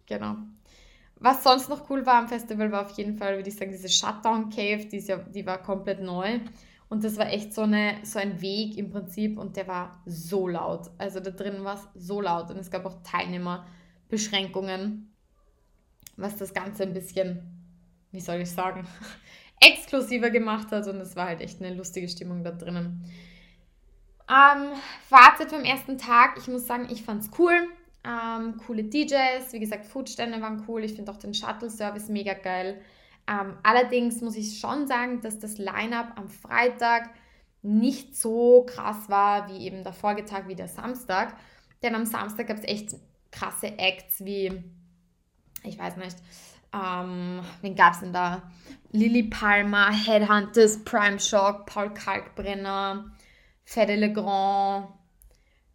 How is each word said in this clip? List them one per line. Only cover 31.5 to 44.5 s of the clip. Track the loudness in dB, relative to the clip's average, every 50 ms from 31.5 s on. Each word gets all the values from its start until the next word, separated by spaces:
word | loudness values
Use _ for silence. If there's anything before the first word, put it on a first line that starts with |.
| -8 -8 -8 -10 -8 -6 -6 -6 -6 -8 -8 -6
mega | -4 -4 -4 -4 -6
geil. | -6 -6 -6 -4 -4 -4 -6 -8 -10 -14 -20 -20 _ -20 _ _ _ _
Ähm, | -6 -4 -4 -4 -6 -4 2
allerdings | 6 6 8 8 6 4 2 0 0 0 -2 -4
muss | -6 -6 -6
ich | -6 -6 -8 -8 -6
schon | -6 -4 -4 -2 -2
sagen, | -2 -2 -2 -2 -2 -4 -6
dass | -6 -8 -10 -10
das | -12 -12 -10
Line-Up | -8 -8 -6 -4 -4 -4 -4 -4 -4 -6 -6 -10
am | -14 -16 -16
Freitag | -16 -18 -8 -2 2 2 2 2 2 0 0 2 2 2 0 -4 -16 -20 _ _ _ _ _ _ _ _
nicht | -2 0 2 2 2 2 0 -2 -8 -10 -8
so | -6 -4 -2 0 4 8 10 10 10 10 6
krass | -2 -6 -4 -6 -6 -6 -4 0
war | 2 4 4 4 4 2 -2 -6
wie | -10 -10 -10
eben | -10 -10 -10 -12
der | -12 -8
Folgetag, | -4 -2 -2 -2 -2 -4 -8 -8 -10 -8 -10
wie | -10
der | -12 -12 -12
Samstag. | -12 -10 -10 -10 -10 -8 -4 -2 0 0 0 -2 -6 -14 -20 -20 -20 _ _ _ _ _
Denn | -2 -2 0
am | 0 -2
Samstag | -2 -4 -4 -6 -6 -6 -6 -6 -6
gab's | -6 -6 -6
echt | -6 -6 -6 -6 -10 -14 -16 -18 _ _ _ _ _
krasse | -12 -8 -8 -8 -6 -8 -8 -8 -4 0
Acts | 0 0 0 -2 -4 -8 -8 -8
wie, | -6 -6 -6 -4 -4 -4